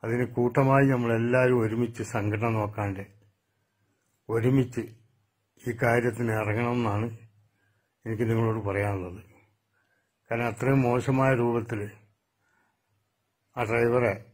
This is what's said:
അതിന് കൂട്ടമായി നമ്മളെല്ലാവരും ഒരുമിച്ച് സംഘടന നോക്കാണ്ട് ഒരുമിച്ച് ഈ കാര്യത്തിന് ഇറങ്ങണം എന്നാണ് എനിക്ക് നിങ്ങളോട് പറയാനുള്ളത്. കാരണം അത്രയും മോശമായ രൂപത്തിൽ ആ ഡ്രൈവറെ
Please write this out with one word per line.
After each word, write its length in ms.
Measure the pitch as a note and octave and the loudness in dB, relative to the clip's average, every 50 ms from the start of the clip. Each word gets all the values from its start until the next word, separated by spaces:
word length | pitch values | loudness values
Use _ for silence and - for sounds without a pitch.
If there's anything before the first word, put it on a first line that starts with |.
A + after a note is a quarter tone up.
| - | -4
അതിന് 220 | A2+ A#2 A#2+ B2 A#2+ - | -4 -2 -2 -2 -2 -2
കൂട്ടമായി 500 | - A#2+ A#2+ A#2 D3 C#3 C3+ C3+ C#3 C#3 C3+ C3+ | -2 -2 0 2 2 2 4 6 6 6 4 2
നമ്മളെല്ലാവരും 640 | B2 A#2+ A#2 A#2 A2+ A#2 A#2+ B2 B2+ B2+ B2+ B2+ B2 A2+ | 2 2 0 0 0 0 2 2 4 4 4 4 2 2
ഒരുമിച്ച് 400 | A2 G#2+ A2+ A#2+ A2+ A#2 - A2 | 0 0 -2 -2 -4 -4 -8 -10
സംഘടന 460 | - - A#2 G2+ G#2+ G#2 G#2 A2+ A#2 A2+ A2 | -6 -4 -4 -2 -2 -2 -2 -2 -2 0 -2
നോക്കാണ്ട് 460 | G#2 G#2 G#2 - G#2 G2+ G2 F#2 F#2+ - _ _ _ _ _ _ _ _ _ _ _ _ _ _ _ _ _ _ _ _ _ _ _ _ | -2 -4 -4 -4 -6 -4 -6 -8 -12 -16 _ _ _ _ _ _ _ _ _ _ _ _ _ _ _ _ _ _ _ _ _ _ _ _
ഒരുമിച്ച് 540 | A2 A#2 A2+ B2+ C3 C#3 B2+ - - - A2 - - _ _ _ _ _ _ _ _ _ _ _ _ _ - B2 | -4 0 2 2 4 2 2 0 -2 -8 -8 -8 -12 _ _ _ _ _ _ _ _ _ _ _ _ _ -10 -8
ഈ 100 | A2+ A#2 - | -6 0 2
കാര്യത്തിന് 480 | A#2+ A#2 A#2+ A#2 B2 A#2 A2+ A#2+ A#2 | 2 4 4 2 0 -2 -2 -2 -2
ഇറങ്ങണം 440 | A2 A2 A2 G#2 G#2 G#2+ A#2+ A#2+ A#2+ B2 | 0 0 0 -2 -2 -2 -2 -2 -2 -2
എന്നാണ് 280 | A#2+ A2 G2+ G#2 A2 A#2 A2+ - - - _ _ _ _ _ _ _ _ _ _ _ _ _ _ _ | -2 -2 -2 -2 -2 -4 -6 -12 -20 -20 _ _ _ _ _ _ _ _ _ _ _ _ _ _ _
എനിക്ക് 200 | A#2+ A2 G#2 A#2+ A2+ | -8 -4 -2 0 0
നിങ്ങളോട് 320 | A2+ A2+ A2+ A2 A2 A2+ G#2 G2+ | 0 0 0 0 -2 -2 -4 -4
പറയാനുള്ളത്. 540 | G2 G2+ G2+ G#2 G2+ F#2+ F2+ F2+ F2 G2+ - - _ _ _ _ _ _ _ _ _ _ _ _ _ _ _ _ _ _ _ _ | -2 -2 -2 -2 -2 -4 -6 -8 -12 -14 -18 -20 _ _ _ _ _ _ _ _ _ _ _ _ _ _ _ _ _ _ _ _
കാരണം 160 | A#2 A#2 A#2+ A#2+ | -4 -2 -2 -4
അത്രയും 300 | A2 - - B2+ C3+ C#3 | -4 -2 0 2 2 4
മോശമായ 500 | C3 A#2+ A#2+ B2+ A#2 - C3+ C3 C3+ C3+ C3 A#2+ | 4 2 2 0 0 0 0 2 4 2 2 2
രൂപത്തിൽ 400 | A#2+ A#2+ A#2 A#2 A#2 A#2 A#2 G#2 G2+ G2+ - - _ _ _ _ _ _ _ _ _ _ _ _ _ _ _ _ _ _ _ _ _ _ _ _ _ _ _ _ _ _ _ B2+ | 2 0 0 -2 -2 -4 -8 -8 -8 -10 -12 -18 _ _ _ _ _ _ _ _ _ _ _ _ _ _ _ _ _ _ _ _ _ _ _ _ _ _ _ _ _ _ _ -4
ആ 60 | A#2+ | -2
ഡ്രൈവറെ 500 | G#2+ A2+ A#2 A#2 A#2 A#2 B2+ B2 A2+ G2 G2 - - | 0 2 2 2 4 4 4 2 2 0 -2 -6 -20